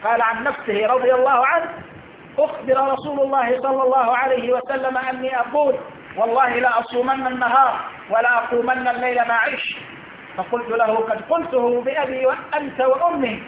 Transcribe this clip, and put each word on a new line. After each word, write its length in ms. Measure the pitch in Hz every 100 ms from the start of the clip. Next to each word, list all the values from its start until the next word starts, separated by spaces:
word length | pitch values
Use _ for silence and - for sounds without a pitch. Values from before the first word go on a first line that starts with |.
قال 180 | 185 233
عن 220 | 226 226
نفسه 420 | 269 - - 202 214
رضي 280 | 254 254
الله 320 | 254 262 254 269
عنه: 200 | 330 - - - - - - - -
"أخبر 540 | 302 - 233 262 269
رسول 280 | 262 294 277
الله 400 | 269 269 240 254
صلى 200 | 262 269
الله 340 | 262 262 233 247
عليه 360 | 262 254 233
وسلم 460 | 247 - 269 262 254
أني 400 | 262 254 262 254
أقول: 360 | 240 294 285 247 - - - 180
والله 380 | 226 240 254 240
لا 220 | 247 226
أصومن 460 | 233 247 254 269 262
النهار 540 | 254 247 254 262 - - - -
ولا 280 | 220 240 240
أقومن 500 | 233 240 240 254 254
الليل 280 | 247 247 247 233
ما 60 |
عشت". 420 | 233 254 - - - - - - - - -
فقلت 320 | 185 240 233
له: 260 | 226 220
"قد 260 | 220 226 220 214
قلته 520 | 330 330 262 240 240
بأبي 440 | 240 294 262 262 262
وأنت 540 | - - 302 285 -
وأمي 640 | 262 262 339 320 247 214